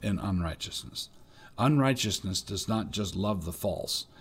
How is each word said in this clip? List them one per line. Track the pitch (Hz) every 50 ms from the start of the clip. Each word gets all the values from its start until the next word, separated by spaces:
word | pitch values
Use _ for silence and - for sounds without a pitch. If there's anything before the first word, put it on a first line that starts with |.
| -
in | 107 98 -
unrighteousness. | - 98 95 90 87 80 76 - - - - - - - - - - - - - - - - - - - -
Unrighteousness | - 110 139 151 143 135 131 127 - - 107 92 - - 92 92 - -
does | - 104 92 -
not | - 113 110 101 -
just | - 104 104 92 -
love | 92 98 104 107 95 80
the | 82
false, | 87 - - 101 82 - - - - - - - - -